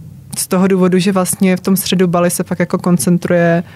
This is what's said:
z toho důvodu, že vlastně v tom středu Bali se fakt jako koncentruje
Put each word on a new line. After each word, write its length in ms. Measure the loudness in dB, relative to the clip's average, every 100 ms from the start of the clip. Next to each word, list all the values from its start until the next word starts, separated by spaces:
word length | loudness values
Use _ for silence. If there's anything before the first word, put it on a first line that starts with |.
| -10 -20 -14 -10
z 100 | -4
toho 200 | 0 2
důvodu, 320 | 2 2 2
že 120 | 0
vlastně 460 | 0 -2 0 0 0
v 20 |
tom 160 | 0 -2
středu 300 | 0 0 2
Bali 220 | 2 0
se 140 | -2
fakt 160 | -6 -4
jako 180 | -2 -2
koncentruje 840 | 0 0 2 0 0 2 2 0 -4